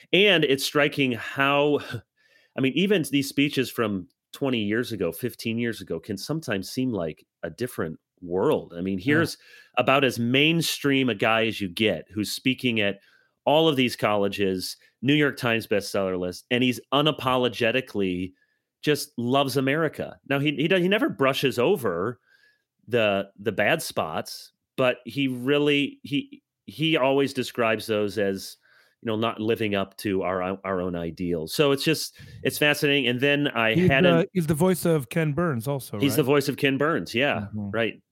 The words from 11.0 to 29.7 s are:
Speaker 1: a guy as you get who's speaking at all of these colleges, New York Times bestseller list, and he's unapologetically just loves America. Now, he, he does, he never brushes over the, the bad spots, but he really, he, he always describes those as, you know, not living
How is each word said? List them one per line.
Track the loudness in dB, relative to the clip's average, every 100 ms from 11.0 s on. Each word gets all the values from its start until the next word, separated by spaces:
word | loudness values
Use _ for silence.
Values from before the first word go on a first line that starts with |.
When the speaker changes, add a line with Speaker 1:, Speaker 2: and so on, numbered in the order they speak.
| 2
Speaker 1:
a |
guy | 0 2 2 0
as | -2
you | -6
get | 0 0 0 -4
who's | -6 -4
speaking | -2 -2 -2 0 0
at | 0 -2 _ _ _ _
all | 2 4 4
of | 4
these | 0 0
colleges, | 0 2 0 0 -2 -2 -6 -12 _ _
New | 2
York | 2 2 0
Times | -2 -2 0
bestseller | -2 -2 -2 -2 -2
list, | -4 -8 -2
and | 2
he's | 2 0 -2 0 2 0 0 0 0
unapologetically | 0 0 0 -4 -2 -2 -2 -6 -10 _ _ _ _
just | -2 -2 -2 -6
loves | 0 2 2 0
America. | 0 0 -2 -4 -8 -10 -4
Now, | -2
he, | 0
he | 0 0
does, | 2
he | 2
never | 2 0
brushes | 2 0 2 0 2
over | 2 2 0 -2 -4 -6 _ _ _ _ _ _ -2
the, | 2 2 2 -2 -6
the | -4
bad | 0 2 0
spots, | -2 -4 -4 -6 -8 -14 -18 _ _ 0
but | 0 0
he | -6 -4 -2
really, | -2 0 2 4 2 0 -6
he, | -6 -6 -6 -14 _ _ -16
he | -4 0 2
always | 2 2 2
describes | -2 -4 0 0 0 0
those | 0 0 0
as, | -2 -2 -8 -18 _ _ _ _
you | -4
know, | -2
not | -2 -2
living | -2 0 0